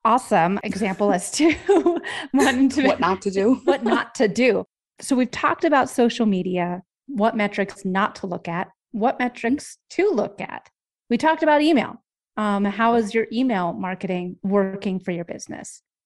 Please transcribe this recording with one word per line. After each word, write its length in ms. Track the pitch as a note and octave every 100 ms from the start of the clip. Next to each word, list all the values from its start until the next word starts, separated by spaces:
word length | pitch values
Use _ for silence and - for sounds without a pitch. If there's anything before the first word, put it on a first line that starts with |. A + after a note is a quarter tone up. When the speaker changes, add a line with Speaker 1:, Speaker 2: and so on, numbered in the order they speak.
Speaker 1:
awesome 540 | A3+ A#3+ - F#3+ E3+ G3+
example 480 | G#3 F#3+ G#3 F#3+ G3+
as 180 | F3+ -
to 220 | - D#4+ D4+ -
<laughs> 320 | F#4+ F4 E4+ - - C#4+
wanting 340 | C4+ C4+ B3+ C4+
to 160 | C#4 -
Speaker 2:
What 140 | -
not 220 | F#3 F#3+
to 80 | G3+
do. 240 | F#3+ G#3
<laughs> 100 | C4
Speaker 1:
what 200 | - F3+
not 300 | A3+ - - -
to 120 | G#3+
do. 380 | G#3+ B3 F#3+ F#3 _ _ _
So 140 | - B3+
we've 140 | B3
talked 340 | - D4 E4+
about 240 | E4 C#4 B3+
social 380 | - A#3+ A#3+ A3
media, 560 | F#3 F3+ F3+ F3 F3+ - _ -
what 300 | B3+ A3 A3
metrics 480 | G#3 G#3 G3 -
not 320 | F#3+ F#3+ G#3 -
to 100 | F#3+
look 220 | F3 E3+
at, 200 | E3+ - _ _
what 260 | G3+ A#3+ C4+
metrics 580 | B3 - A#3 D4 - - _
to 180 | - G4+
look 300 | B3+ - -
at. 300 | - - _ _ _ _ -
We 80 | A#3
talked 240 | D#4 D#4+
about 180 | D4+ D4
email. 420 | D4+ C#4 - - _ _ _ -
Um, 260 | G#3 G3+
how 300 | G3+ G3 A3+
is 180 | A#3 G#3
your 140 | A3+ -
email 440 | A3+ C4 G3 F3
marketing 640 | F3 F#3 F#3 F#3+ F3+ F3+ -
working 580 | G3 G3+ F#3+ G3 G3 F#3
for 100 | F#3
your 160 | F3 E3+
business? 560 | - - - - - _ _